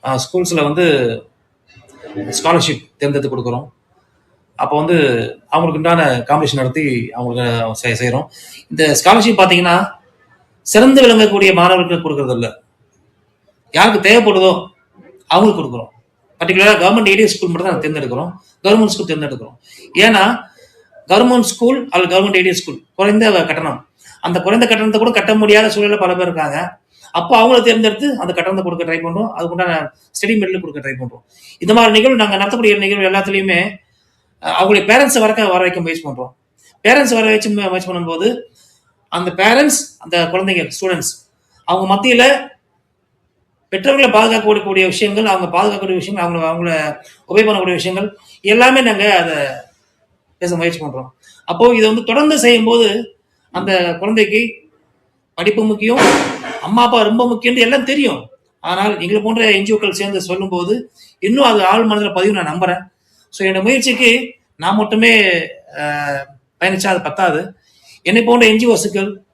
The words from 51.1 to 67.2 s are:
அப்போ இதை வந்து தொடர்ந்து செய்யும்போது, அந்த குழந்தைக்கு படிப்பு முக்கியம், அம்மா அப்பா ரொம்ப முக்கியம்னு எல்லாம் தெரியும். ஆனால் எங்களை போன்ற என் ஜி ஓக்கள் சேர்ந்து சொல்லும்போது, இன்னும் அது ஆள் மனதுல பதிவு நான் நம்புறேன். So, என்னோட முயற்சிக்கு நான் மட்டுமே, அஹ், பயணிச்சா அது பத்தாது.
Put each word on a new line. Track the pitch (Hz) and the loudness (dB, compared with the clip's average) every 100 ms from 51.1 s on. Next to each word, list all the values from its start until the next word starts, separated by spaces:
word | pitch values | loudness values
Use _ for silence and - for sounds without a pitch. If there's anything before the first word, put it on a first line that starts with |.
| _ _ _ - | _ _ _ -10
அப்போ | 170 233 233 | 2 4 6
இதை | 214 | 2
வந்து | 220 | 2
தொடர்ந்து | 233 233 302 302 | 0 0 2 2
செய்யும்போது, | 240 233 220 233 226 208 226 _ _ _ _ | 4 4 4 2 2 0 -8 _ _ _ _
அந்த | 175 196 190 175 170 | -8 -2 -2 -2 -4
குழந்தைக்கு | 196 220 208 214 233 - _ _ _ _ _ _ _ | -2 0 2 0 -4 -8 _ _ _ _ _ _ _
படிப்பு | - 190 208 | -6 -2 0
முக்கியம், | 220 214 214 262 - 294 - - - - | -2 -2 -2 2 2 2 -2 -8 -12 -12
அம்மா | - 220 | -4 0
அப்பா | 240 240 | 2 2
ரொம்ப | 208 226 247 | 2 2 0
முக்கியம்னு | 226 240 254 | 0 -2 0
எல்லாம் | 233 269 | 2 0
தெரியும். | 247 285 262 147 120 _ _ _ | 0 0 -2 -4 -12 _ _ _
ஆனால் | 160 185 208 208 | -8 -4 -2 -4
எங்களை | 175 214 | -2 -2
போன்ற | 214 226 220 | -2 -2 0
என் | 196 | -2
ஜி | 202 | -2
ஓக்கள் | 214 208 | -2 -2
சேர்ந்து | 185 202 196 | -6 -6 -6
சொல்லும்போது, | 180 185 190 180 175 233 - _ - _ | -6 -8 -6 -6 -4 -6 -6 _ -20 _
இன்னும் | 196 247 262 | -2 0 2
அது | 214 185 | 2 2
ஆள் | 214 226 | 2 0
மனதுல | 208 208 | -2 -2
பதிவு | 185 190 196 | -2 -2 -2
நான் | 165 165 | -4 -4
நம்புறேன். | 180 180 - _ _ _ _ | -4 -4 -8 _ _ _ _
So, | - 190 | -6 -4
என்னோட | 190 | -2
முயற்சிக்கு | 196 262 262 247 247 240 247 - _ _ | 0 0 0 0 2 2 -2 -14 _ _
நான் | 165 208 | -2 -2
மட்டுமே, | 208 220 226 226 196 170 - - _ 147 | 0 2 2 2 2 -2 -6 -14 _ -10
அஹ், | 147 147 143 139 139 - _ _ | -8 -6 -6 -8 -10 -20 _ _
பயணிச்சா | 180 190 196 | -4 -2 -2
அது | 180 | -2
பத்தாது. | 151 147 | -4 -2